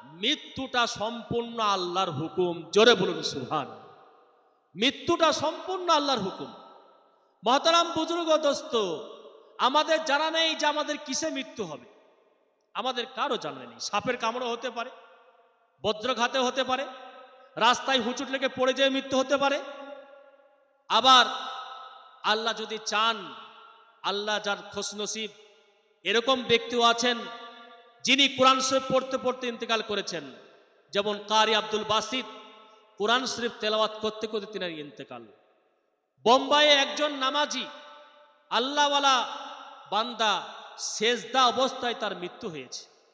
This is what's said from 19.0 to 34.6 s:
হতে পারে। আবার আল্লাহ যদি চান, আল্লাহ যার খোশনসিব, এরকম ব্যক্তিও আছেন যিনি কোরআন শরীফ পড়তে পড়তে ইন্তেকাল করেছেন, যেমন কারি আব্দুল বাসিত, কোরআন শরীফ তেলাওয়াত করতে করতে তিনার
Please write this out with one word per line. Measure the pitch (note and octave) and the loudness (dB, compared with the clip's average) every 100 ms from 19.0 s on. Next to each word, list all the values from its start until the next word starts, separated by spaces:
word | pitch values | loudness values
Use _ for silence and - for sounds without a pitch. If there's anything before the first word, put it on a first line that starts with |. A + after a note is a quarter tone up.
| C4+ C4 | 0 0
হতে | C4 C#4 | 2 2
পারে। | C#4 C#4 - - - - - - - _ _ _ _ _ _ | 2 0 -4 -14 -16 -16 -20 -20 -20 _ _ _ _ _ _
আবার | G3+ B3 B3+ A#3 - - - - - - - - - | 4 8 8 8 0 -8 -10 -12 -14 -16 -20 -20 -6
আল্লাহ | F3+ G#3+ A3+ | 0 0 0
যদি | A3 A3 A3 G#3+ | -4 -6 -8 -4
চান, | G#3 A3+ A3 F3 - - - - - _ _ | 0 0 0 -8 -16 -20 -20 -20 -20 _ _
আল্লাহ | E3 G3+ G#3 G#3 | -4 -4 -2 -4
যার | G#3 G3 G3+ | -2 -6 -6
খোশনসিব, | G3 G3 G3+ G3+ A3 G#3+ - - _ _ _ _ _ | -8 -8 -6 -6 -6 -8 -12 -20 _ _ _ _ _
এরকম | F3 G#3+ A#3+ C4 | 0 0 2 0
ব্যক্তিও | A#3 A#3 - A#3+ | 4 2 2 2
আছেন | A#3 A#3 B3 A#3 G#3 - - - - - - _ | 4 4 0 -2 -6 -12 -16 -20 -20 -20 -20 _
যিনি | - C4+ C4+ | 2 4 4
কোরআন | C4 C4 C4 | 6 6 6
শরীফ | C4 C4+ C4 | 4 0 2
পড়তে | C4 C4 C4 | 0 0 -4
পড়তে | A#3+ B3 B3 | -2 -4 -6
ইন্তেকাল | A#3 A3+ A3+ G#3+ | -6 -2 -2 -2
করেছেন, | G3+ F#3+ F3 C#3+ B2 - - _ _ _ | -4 -4 -8 -10 -18 -20 -20 _ _ _
যেমন | G3 G3+ G#3 G3+ | -4 -2 -4 0
কারি | G#3+ G#3+ A3 | 4 4 4
আব্দুল | G#3 G#3+ G#3+ | 0 -4 0
বাসিত, | G#3+ G#3+ B3+ A#3 - - - - - _ _ | 0 0 -6 -6 -14 -20 -20 -20 -20 _ _
কোরআন | G#3 A#3+ B3+ | 0 0 0
শরীফ | - A#3 - | -4 -6 -4
তেলাওয়াত | G#3+ G#3+ G#3+ G#3+ | -2 0 0 0
করতে | G#3+ G#3+ A3+ | -6 -6 -6
করতে | A3 G3 | -6 -8
তিনার | G#3 | -8